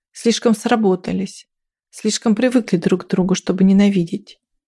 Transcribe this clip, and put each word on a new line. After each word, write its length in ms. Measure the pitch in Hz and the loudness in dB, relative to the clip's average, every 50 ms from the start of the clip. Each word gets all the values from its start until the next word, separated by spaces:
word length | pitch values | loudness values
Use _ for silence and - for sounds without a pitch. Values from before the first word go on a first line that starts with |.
| _ _ _ | _ _ _
слишком 420 | - - 233 220 - - 240 220 | -4 -2 -2 0 0 0 0 0
сработались, 920 | - - 233 247 233 214 190 185 180 180 - 180 190 190 190 - - - _ _ _ _ _ _ _ _ _ | 0 0 -2 0 2 2 0 0 0 -4 -6 -6 -6 -6 -8 -10 -18 -20 _ _ _ _ _ _ _ _ _
слишком 440 | - - - 214 208 - - 226 214 | -14 -6 -4 -4 -4 -2 0 0 0
привыкли 440 | - 254 254 247 247 220 - - | 2 0 2 2 0 0 0 -2
друг 280 | 170 - 190 190 180 - | -2 0 0 -2 -2 -2
к 40 | - | -4
другу, 260 | - 185 175 190 185 | -2 -2 0 0 -2
чтобы 280 | - - - 180 185 190 | -2 -2 -4 0 2 4
ненавидеть. 760 | 190 196 196 208 202 196 190 175 165 - - - - - _ _ _ _ _ _ | 4 6 4 4 4 2 0 -2 -4 -6 -10 -12 -16 -20 _ _ _ _ _ _